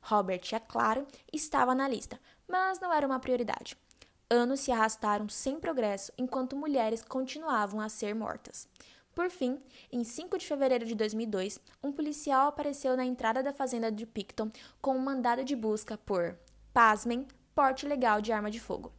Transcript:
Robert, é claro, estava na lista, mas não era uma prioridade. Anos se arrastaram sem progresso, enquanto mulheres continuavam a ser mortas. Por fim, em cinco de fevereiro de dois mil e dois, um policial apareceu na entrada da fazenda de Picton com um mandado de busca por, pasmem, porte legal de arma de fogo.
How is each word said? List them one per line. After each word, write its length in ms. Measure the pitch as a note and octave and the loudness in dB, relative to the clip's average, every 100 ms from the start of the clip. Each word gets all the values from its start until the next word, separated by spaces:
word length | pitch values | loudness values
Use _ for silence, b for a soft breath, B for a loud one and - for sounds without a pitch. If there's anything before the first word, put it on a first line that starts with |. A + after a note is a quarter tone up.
Robert, 400 | - G#3+ F#3+ F#3 - | 2 2 2 -2 -4
é 80 | A3+ | -8
claro, 460 | A3+ A#3 A3+ A3+ C#4+ B B | -6 0 2 0 -4 B B
estava 440 | D#4 - C#4 B3+ C4 | 0 2 4 4 4
na 120 | C4+ | 2
lista, 320 | A3 - - b b _ | -2 -6 -10 b b _
mas 320 | F4+ F#4+ F#4+ | 0 0 0
não 120 | F#4 | 0
era 140 | D#4 C#4+ | 2 2
uma 140 | C4 | -2
prioridade. 580 | C4 B3 A#3 - - - _ B B B _ | 0 0 0 -4 -6 -16 _ B B B _
Anos 280 | A#3+ A#3+ C4+ | 4 4 2
se 120 | - | 2
arrastaram 560 | A#3 A3 A3 G#3 G#3 G#3 | 2 2 2 0 0 0
sem 320 | - - D4+ | 0 0 0
progresso, 520 | E4 C#4+ A3 G3+ - - | -2 0 0 0 -4 -4
enquanto 400 | B3+ C4 C4 C#4 | -4 -2 -4 -4
mulheres 480 | D4+ C#4 A3 A3+ | -2 0 0 -2
continuavam 800 | - C4 C4 D4+ D#4+ B3 G3+ G#3 | -4 -4 -4 -6 -2 0 0 -2
a 80 | G#3+ | -4
ser 240 | - G#3 | -2 -2
mortas. 540 | G#3+ G#3+ - - - - - B B B - | -4 -6 -8 -8 -10 -10 -14 B B B -4
Por 120 | F4+ | -4
fim, 260 | - B3+ C4+ - B B | -2 -4 -4 -10 B B
em 120 | A#3+ | -4
cinco 340 | A#3 - F4 E4+ | 0 0 -2 -6
de 80 | - | -4
fevereiro 400 | C#4+ C4+ B3+ A3+ | 0 2 2 0
de 80 | |
dois 220 | A3+ G#3+ G#3+ | -2 -2 -2
mil 80 | |
e 80 | A3+ | -2
dois, 280 | G3+ F#3+ - B B | -2 -2 -6 B B
um 100 | C#4 | -8
policial 560 | C#4+ D4+ D4 - C4+ C#4+ | -4 -2 0 2 4 2
apareceu 480 | D4 D4 C#4 C4 B3+ | 0 -2 -2 0 0
na 80 | |
entrada 380 | B3+ B3 A3+ A#3 | 0 -2 0 0
da 100 | C4+ | -2
fazenda 400 | C#4 C4+ B3 A3+ | -2 -4 -2 -2
de 140 | G#3+ A3+ | -4 -8
Picton 460 | - F#3+ - A3 B B B | -8 -8 -6 -6 B B B
com 160 | - C4 | 0 0
um 40 | |
mandado 440 | C4+ C4+ A#3+ A#3+ | 0 0 0 0
de 120 | C4 C#4 | 0 -2
busca 420 | A3 G#3+ - G#3+ | 0 0 0 -4
por, 400 | - F#3+ E3+ F3 - - - | -4 -2 -2 -4 -18 -20 -2
pasmem, 540 | - A3+ G#3 A#3 A#3+ - - _ - | 6 6 6 2 -2 -6 -14 _ 2
porte 320 | C4+ C4 C#4+ | 2 2 -4
legal 340 | C#4+ B3 G#3+ | 0 4 2
de 100 | G#3 | 2
arma 200 | A3 G#3 | -2 -2
de 80 | A3 | -6
fogo. 340 | - F3+ - | -6 -8 -8